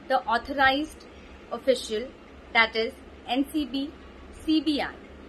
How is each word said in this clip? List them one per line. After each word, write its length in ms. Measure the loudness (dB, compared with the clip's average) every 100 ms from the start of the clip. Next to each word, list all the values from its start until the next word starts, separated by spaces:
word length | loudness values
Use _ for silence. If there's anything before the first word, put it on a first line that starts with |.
| 0
the 140 | 0
authorized 840 | 2 -2 0 2 4 4 -2 -8 -20 -20 -20 -20 -10
official, 560 | -6 2 2 2 -4 -6 -12 -20 -20 0
that 220 | 4 4 2
is 180 | -2 -4 -18 -16 -4
N 180 | -2 0
C 140 | -2 -2
B, 260 | -4 -4 -8 -18 -20 -18 -10
C 180 | 2 2
B 200 | 4 0
I, 120 | -2 -6 -18 -18